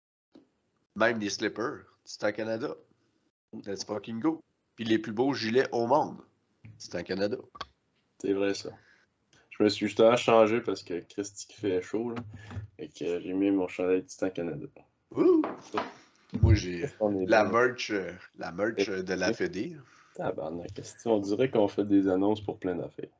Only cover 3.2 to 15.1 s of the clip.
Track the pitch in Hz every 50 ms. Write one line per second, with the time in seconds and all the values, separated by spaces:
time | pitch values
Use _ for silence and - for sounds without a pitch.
3.2 | _ _ _ _ _ _ - 107 98 101 98 95 - - 107 104 - 120 113 113
4.2 | 110 160 160 165 - _ _ _ _ _ _ - 113 113 110 110 110 117 107 107
5.2 | 127 143 131 113 113 110 113 127 135 - 117 120 117 117 139 156 143 - - -
6.2 | - _ _ _ _ _ _ _ - - - - - - - 87 87 - 92 95
7.2 | 101 104 127 127 - - - - - - _ _ _ _ _ _ _ _ _ -
8.2 | - 95 98 98 101 101 98 - - - - - _ _ _ _ _ _ _ _
9.2 | _ _ _ _ _ _ - - 107 107 101 - 107 101 - - 113 113 120 120
10.2 | - - 120 113 110 104 110 120 117 107 98 - - - 87 85 85 - - -
11.2 | 101 - - - - - - - 104 101 92 90 90 - - 110 120 120 117 120
12.2 | 117 - - - - - - 101 - - _ - 78 76 - - 76 85 87 87
13.2 | - 90 92 95 101 101 98 95 92 90 - - 92 90 92 92 92 - - -
14.2 | 104 95 - 85 85 85 76 71 - - - - - _ _ _ _ -